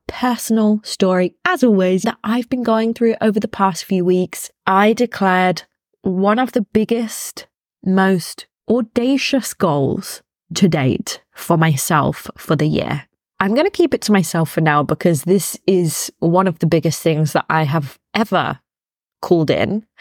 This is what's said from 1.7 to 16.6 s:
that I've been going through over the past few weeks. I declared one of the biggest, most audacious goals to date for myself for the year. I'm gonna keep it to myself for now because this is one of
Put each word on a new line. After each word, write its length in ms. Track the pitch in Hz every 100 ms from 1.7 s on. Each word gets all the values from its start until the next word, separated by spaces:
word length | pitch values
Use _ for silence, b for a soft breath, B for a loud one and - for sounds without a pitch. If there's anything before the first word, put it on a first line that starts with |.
| 196 185 185
that 160 | 226 -
I've 260 | 214 240 247
been 140 | 254
going 320 | 233 220 226
through 220 | 233 233 220
over 200 | 220 202
the 80 | 214
past 360 | - 196 175
few 200 | - 185
weeks. 460 | 180 180 180 - - - -
I 260 | 190 208
declared 720 | 226 233 - 190 185 185 175 - _ _ _
one 360 | 196 180 196 220
of 140 | 254
the 100 | 202
biggest, 840 | 196 214 214 233 226 - - - - _ _ _
most 600 | 185 190 190 185 - - - _ -
audacious 840 | 233 226 - 247 277 - 269 -
goals 720 | - 185 143 139 180 - - _ _ _
to 140 | 165 185
date 520 | 156 131 - - - _
for 240 | - - 170
myself 720 | 160 135 - 156 135 147 - -
for 180 | -
the 140 | 160 151
year. 400 | 151 - 143 - _ _ -
I'm 140 | 196
gonna 160 | 233 381
keep 240 | - 339
it 60 | 240
to 100 | -
myself 380 | 202 165 170 160
for 100 | -
now 200 | 156 147
because 420 | 151 156 180 156
this 340 | 170 190 - - -
is 440 | 190 165 - - -
one 260 | 170 175 190
of 140 | 165